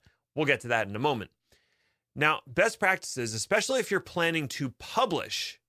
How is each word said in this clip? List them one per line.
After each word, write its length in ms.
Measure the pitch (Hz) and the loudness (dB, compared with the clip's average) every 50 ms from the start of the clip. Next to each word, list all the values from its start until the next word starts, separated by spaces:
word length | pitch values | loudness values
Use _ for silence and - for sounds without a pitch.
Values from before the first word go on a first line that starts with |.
| _ _ _ _ _ _ - | _ _ _ _ _ _ -4
We'll 120 | 135 156 | 0 2
get 120 | 143 139 117 | 2 2 2
to 60 | - | 2
that 220 | 120 120 113 107 98 | 0 2 2 2 0
in 80 | 104 | -2
a 20 | 107 | -2
moment. 320 | 131 151 139 113 92 - _ _ _ _ _ _ _ _ _ _ _ _ _ _ _ _ - | 0 0 0 0 -4 -10 _ _ _ _ _ _ _ _ _ _ _ _ _ _ _ _ -2
Now, 280 | 127 147 156 156 - - | 2 2 2 2 2 -4
best 320 | 135 120 - 202 226 - | -4 0 2 2 2 2
practices, 560 | - 208 190 190 - - - - 127 120 113 110 | 2 0 2 2 0 -2 -8 -6 -4 -4 -4 -4
especially 460 | 110 - - 196 220 196 - 269 254 | -4 -2 2 2 2 2 2 2 0
if 100 | 208 - | 0 2
you're 120 | 202 180 | 0 -2
planning 480 | - - - 175 170 165 165 160 151 123 | -2 -2 -2 0 0 2 2 0 -2 -4
to 220 | - - 147 127 - - | -6 -6 -6 -6 -8 -10
publish 840 | - - - 226 269 220 175 123 - - - - - - - - _ | -12 -4 0 0 2 2 0 -2 -4 -4 -6 -6 -6 -8 -10 -14 _